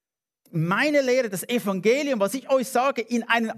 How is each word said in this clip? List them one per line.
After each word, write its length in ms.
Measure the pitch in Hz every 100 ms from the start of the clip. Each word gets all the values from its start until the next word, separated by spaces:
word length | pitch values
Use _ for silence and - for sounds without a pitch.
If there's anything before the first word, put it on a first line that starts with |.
| _ _ _ _ _
meine 500 | 170 165 202 285 294
Lehre, 300 | 262 247 240
das 180 | 190 -
Evangelium, 720 | 240 220 190 190 262 285 247
was 140 | 196
ich 160 | 262 -
euch 180 | 269 247
sage, 320 | 240 269 269
in 220 | 220 240
ein 280 | 233 233 226